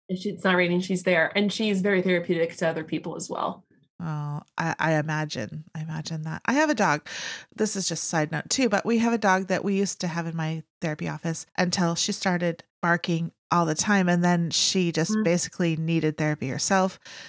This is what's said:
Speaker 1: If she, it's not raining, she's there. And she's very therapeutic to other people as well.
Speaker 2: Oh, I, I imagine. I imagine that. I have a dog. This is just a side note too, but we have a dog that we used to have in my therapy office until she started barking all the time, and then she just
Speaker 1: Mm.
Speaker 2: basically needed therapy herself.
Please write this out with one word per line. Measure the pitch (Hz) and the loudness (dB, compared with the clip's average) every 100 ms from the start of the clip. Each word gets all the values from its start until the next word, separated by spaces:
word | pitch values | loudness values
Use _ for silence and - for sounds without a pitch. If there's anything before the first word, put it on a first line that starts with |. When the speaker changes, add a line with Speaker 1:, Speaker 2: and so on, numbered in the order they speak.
| - | -8
Speaker 1:
If | 185 | -6
she, | 202 | -6
it's | 175 | -2
not | 190 180 | 2 4
raining, | 175 175 | 4 2
she's | 185 185 | 0 -2
there. | 190 170 160 | 2 2 2
And | 202 208 | 2 0
she's | - 220 196 | 0 0 0
very | 196 190 | 2 2
therapeutic | 185 175 175 165 165 - | 2 0 2 0 0 0
to | 165 | -2
other | 160 | -2
people | 160 156 170 175 | -4 -6 -6 -8
as | - | -8
well. | - - 190 _ _ _ - 165 | -4 -4 -6 _ _ _ -10 -6
Speaker 2:
Oh, | 151 147 147 - - | -6 -6 -8 -10 -4
I, | 165 - | -2 0
I | 160 | 2
imagine. | 156 151 151 151 139 107 151 156 | 2 0 -2 -4 -6 -8 -10 -12
I | 156 | -10
imagine | 160 156 - 160 | -8 -8 -6 -6
that. | 156 160 | -6 -6
I | - | -2
have | 269 311 | 2 2
a | |
dog. | 226 185 151 - - - - - - | 4 4 2 -2 -10 -10 -10 -14 -4
This | 214 | -2
is | 196 180 | 0 -2
just | 165 | -4
a | - | -2
side | 165 151 | 0 0
note | 151 - | -4 -4
too, | - 247 | 0 2
but | 202 | 2
we | - 233 | 2 2
have | 233 | 2
a | 233 | 2
dog | 208 190 190 | 4 2 2
that | 185 | -2
we | 202 196 | 0 0
used | 196 - | 0 -2
to | 180 | -4
have | 165 165 | -4 -4
in | 165 | -4
my | 160 160 - - | -4 -4 -8 -6
therapy | 165 151 170 | -4 -4 -6
office | 147 165 165 - - | -4 -4 -6 -6 -2
until | 180 185 170 | -2 2 0
she | 170 - | 0 -2
started | 196 196 175 175 165 - - | -2 0 0 0 -4 -10 -4
barking | 170 170 - 165 165 - - | 0 0 2 -2 -2 -8 -2
all | 170 | 2
the | 165 | 2
time, | 156 - 202 180 | 0 2 4 4
and | 175 | 4
then | 175 175 170 | 4 2 2
she | - - 190 175 | 0 0 2 2
just | 156 165 | 2 0
Speaker 1:
Mm. | 214 | 2
Speaker 2:
basically | 208 170 - - 175 160 | 2 2 0 -2 0 0
needed | 160 165 156 151 | 0 2 2 0
therapy | 151 151 131 | -2 -2 -4
herself. | - - 190 190 - - - | -4 0 2 2 -2 -18 -18